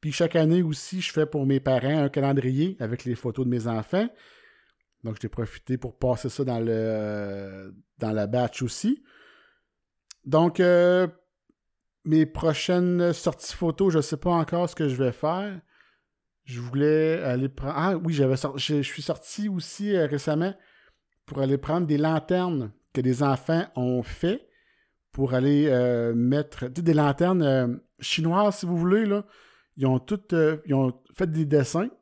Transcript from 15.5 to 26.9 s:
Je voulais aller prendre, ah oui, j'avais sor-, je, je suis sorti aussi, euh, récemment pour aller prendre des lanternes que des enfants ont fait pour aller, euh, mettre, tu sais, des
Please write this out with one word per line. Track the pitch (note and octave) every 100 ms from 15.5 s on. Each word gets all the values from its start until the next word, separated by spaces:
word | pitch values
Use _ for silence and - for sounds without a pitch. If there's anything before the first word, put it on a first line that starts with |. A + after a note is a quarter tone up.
| F#3+ _ _ _ _ _ _ _ _
Je | - A#2+
voulais | A#2+ C3 D3 D#3 D#3+ D#3+
aller | C#3 B2+ C3+
prendre, | - C3+ D3+
ah | F3 F3
oui, | E3
j'avais | D3+ C3+ C3
sor-, | C#3+ C#3
je, | - D3
je |
suis | C3 -
sorti | D3 E3 - - G#3
aussi, | F#3 D#3+ - G3+
euh, | F#3+ D3+
récemment | C#3+ D3 D3+ F3+ G3 _ _ _ _ _ _ -
pour | C#3
aller | C3+ C#3
prendre | C#3 E3+ E3
des | D3
lanternes | D#3 D#3+ D#3 F3+ F3+ D#3 A2 - _
que | -
des | B2+ B2+
enfants | C#3+ C3 - E3 - -
ont | B2 B2
fait | A#2+ - E3+ A#3 - _ _ _ _ _ _
pour | - C3+
aller, | B2+ C3+ D3 D3
euh, | B2+ B2 A#2+ A#2
mettre, | A#2 B2 C#3+ C#3+ - B2+
tu | C3+
sais, |
des | E3